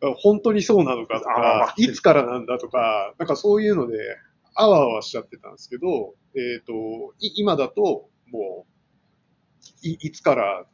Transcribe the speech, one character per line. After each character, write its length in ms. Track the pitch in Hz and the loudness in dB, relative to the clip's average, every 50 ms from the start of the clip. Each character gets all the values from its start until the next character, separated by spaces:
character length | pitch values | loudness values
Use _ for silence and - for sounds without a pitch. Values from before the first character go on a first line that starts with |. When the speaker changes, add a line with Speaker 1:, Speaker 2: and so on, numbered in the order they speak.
| 143 139 123 | -4 -4 -4
Speaker 1:
本 240 | - - 202 208 202 | 4 4 4 4 4
当 120 | - 226 208 | 2 0 0
に 80 | 208 | 0
そ 200 | - - 220 196 | 2 4 4 4
う 20 | 156 | 4
な 120 | 131 127 | 2 0
の 120 | 117 113 | -4 -4
か 120 | - 113 113 | -6 -6 -6
と 60 | - | -4
か、 440 | - 113 120 117 113 113 107 110 - | -2 0 2 2 4 4 4 2 0
Speaker 2:
あ 60 | - | 2
ー。 140 | 208 233 135 | 0 0 0
Speaker 1:
い 20 | 110 | 0
つ 80 | - | 2
か 120 | - 180 151 | 4 6 6
ら 120 | 143 123 | 6 2
な 140 | 120 123 123 | 0 -4 -6
ん 60 | 113 | -6
だ 140 | 120 123 123 | -6 -8 -8
と 100 | - - | -8 -4
か、 460 | - 127 113 113 110 104 98 107 - | -2 -2 0 0 0 -2 -4 -6 -8
な 80 | - 165 | -8 -4
ん 20 | |
か 80 | - 139 | -4 -4
そ 200 | - - 208 202 | -2 2 2 2
う 80 | 214 214 | 2 2
い 60 | 214 | 2
う 60 | 202 | 0
の 120 | 165 123 | 0 -2
で、 100 | 117 113 107 110 107 107 - _ _ _ _ _ _ _ | -4 -6 -6 -8 -10 -12 -14 _ _ _ _ _ _ _
あ 160 | - 220 214 | 2 4 6
わ 80 | 190 | 6
あ 100 | 156 139 120 113 | 6 4 2 0
わ 60 | 107 | -4
し 100 | - - | -6 -8
ち 60 | - | -10
ゃ 40 | 117 | -10
っ 60 | - | -10
て 100 | - 110 | -12 -18
た 120 | - - 104 | -20 -20 -20
ん 40 | 104 | -20
で 40 | |
す 120 | - - - | -20 -16 -14
け 80 | 123 123 | -10 -6
ど、 340 | 165 185 160 120 101 92 - _ _ _ - | -4 -4 -2 -4 -4 -8 -12 _ _ _ -10
え 260 | 135 123 123 120 117 - | -8 -6 -6 -8 -10 -10
ー 0 | |
と、 520 | - 113 110 110 110 113 113 - - - _ | -10 -10 -8 -8 -8 -10 -12 -14 -16 -14 _
い-、 140 | 214 208 - 208 | -12 -8 -6 -2
今 140 | 208 202 - | -2 0 0
だ 120 | 139 131 | 0 -2
と、 420 | 123 - 202 208 175 135 - - _ _ _ _ 120 | -4 -2 -2 0 0 -2 -4 -8 _ _ _ _ _
も 340 | 123 113 101 95 90 92 - _ _ _ _ _ _ _ _ _ _ _ _ _ _ _ _ _ _ _ _ - _ _ - | -10 -8 -8 -8 -10 -12 -18 _ _ _ _ _ _ _ _ _ _ _ _ _ _ _ _ _ _ _ _ -20 _ _ -10
う、 40 | |
い-、 60 | 160 165 - | -10 -8 -8
い 120 | - - | -10 -12
つ 100 | - - | -12 -2
か 140 | - 160 131 | 0 2 2
ら 300 | 123 101 101 95 90 - _ | 2 0 -2 -4 -6 -10 _